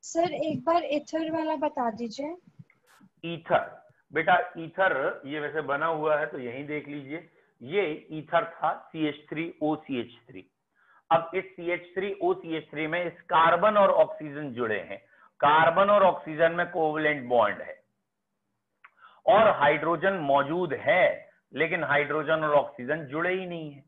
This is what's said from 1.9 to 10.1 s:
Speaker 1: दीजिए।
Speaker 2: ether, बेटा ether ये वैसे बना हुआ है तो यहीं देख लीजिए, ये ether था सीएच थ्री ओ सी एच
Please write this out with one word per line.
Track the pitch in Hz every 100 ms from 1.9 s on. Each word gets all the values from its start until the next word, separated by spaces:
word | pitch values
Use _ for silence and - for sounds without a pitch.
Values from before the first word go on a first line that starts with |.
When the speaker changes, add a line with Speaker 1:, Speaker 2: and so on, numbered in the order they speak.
Speaker 1:
दीजिए। | 214 233 220 285 359 _ _ - _ _ _ - _ 165
Speaker 2:
ether, | 165 - 170 - - _ _ _
बेटा | 147 165 180 - 170
ether | 165 175 190 139 147 - 135
ये | 151
वैसे | 147 151
बना | 139 143 160
हुआ | 160 151 151
है | 156
तो | 147
यहीं | 123 123 143
देख | 151 143
लीजिए, | 147 135 156 160 _ _ _
ये | 117 190 175 151 -
ether | 156 151 170 160
था | - 156 185 -
सीएच | 160 151 147 -
थ्री | 156 165 -
ओ | 151 151
सी | - 131
एच | 110